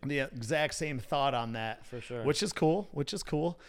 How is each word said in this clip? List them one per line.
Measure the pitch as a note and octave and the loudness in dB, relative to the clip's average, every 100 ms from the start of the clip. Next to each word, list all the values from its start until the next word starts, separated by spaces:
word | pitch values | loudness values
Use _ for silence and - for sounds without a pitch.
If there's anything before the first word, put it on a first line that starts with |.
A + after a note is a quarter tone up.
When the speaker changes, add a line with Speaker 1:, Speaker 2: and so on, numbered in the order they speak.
| C#3 | -2
Speaker 1:
the | C#3+ | 0
exact | C3+ B2 A2+ D#3 D3+ - | 0 -2 0 2 2 0
same | D#3 C3+ | -2 -4
thought | - C#3+ C#3 | 0 2 4
on | A#2+ A#2 | 2 0
that. | A2+ A2 A2+ - | -2 -4 -6 -10
Speaker 2:
For | B2 | -10
sure. | - B2 | -6 -2
Speaker 1:
Which | A#2+ C#3+ | 2 2
is | - | 0
cool, | - D#3 F#3 G3 | 4 4 4 0
which | D3 D3 | -4 -4
is | G3+ | -4
cool. | - D3+ E3+ E3+ | -2 0 0 -4